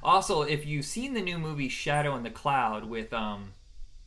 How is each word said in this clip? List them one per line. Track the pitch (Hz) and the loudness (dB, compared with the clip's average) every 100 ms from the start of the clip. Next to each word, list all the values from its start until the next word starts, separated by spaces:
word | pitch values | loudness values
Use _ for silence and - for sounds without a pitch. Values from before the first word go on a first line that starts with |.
Also, | - 185 185 170 | 6 6 6 2
if | 147 147 147 | 2 0 0
you've | 147 143 | -4 -2
seen | - 269 | -4 -2
the | 240 | -2
new | 180 170 | -2 -2
movie | 160 147 131 | -2 -2 -2
Shadow | - 160 147 147 135 | -2 0 2 2 0
in | |
the | 117 | -4
Cloud | - 147 135 117 107 110 | -4 0 2 2 0 -4
with, | 113 110 | -6 -4
um, | 117 107 101 98 - - - - - | -2 -2 -4 -10 -16 -16 -12 -12 -12